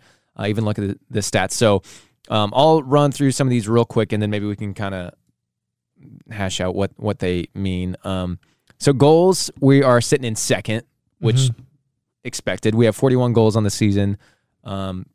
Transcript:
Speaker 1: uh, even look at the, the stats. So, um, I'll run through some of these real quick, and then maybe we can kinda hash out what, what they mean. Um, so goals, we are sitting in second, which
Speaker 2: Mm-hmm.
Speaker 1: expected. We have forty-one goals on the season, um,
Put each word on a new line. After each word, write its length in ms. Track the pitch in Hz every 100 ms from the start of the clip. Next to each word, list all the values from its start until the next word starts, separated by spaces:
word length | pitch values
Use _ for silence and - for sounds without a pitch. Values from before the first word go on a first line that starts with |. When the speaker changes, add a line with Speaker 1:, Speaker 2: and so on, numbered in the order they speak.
| _ _ _ -
Speaker 1:
uh, 100 | 104
even 180 | 107 107
look 120 | 107
at 60 | 101
the, 120 | - -
the 100 | 107
stats. 300 | - 104 95
So, 280 | - 110 98 - - _ _ -
um, 220 | 107 104
I'll 300 | 113 156 160
run 300 | 131 147 143
through 180 | 131 139
some 160 | 123 135
of 40 |
these 180 | 123 104
real 160 | 117 117
quick, 260 | 117 107
and 100 | 107
then 80 | 104
maybe 160 | 104 104
we 100 | 101
can 160 | 104
kinda 400 | 95 98 95 90 - _ _ _ _ _ _ _ _ - 107 -
hash 300 | 101 95 -
out 160 | 92 92
what, 160 | 98 -
what 220 | 104 98
they 260 | 92 90 -
mean. 420 | - 98 90 90 90
Um, 360 | 92 95 90 87 _ _ _ -
so 140 | 143
goals, 580 | 127 143 160 185 180 - -
we 240 | 135 139
are 180 | 131 120
sitting 240 | - 147 120
in 100 | 107
second, 460 | - 95 - 110 - _ _ -
which 160 | 113 127
Speaker 2:
Mm-hmm. 260 | 131 - - _ _ _ _ _
Speaker 1:
expected. 500 | 123 - - 92 110
We 120 | 110 113
have 100 | -
forty-one 360 | 135 127 123
goals 220 | 117 110 110
on 80 |
the 60 | 104
season, 480 | - 107 101 101 101 _ _ _ _
um, 420 | 110 98 95 92 -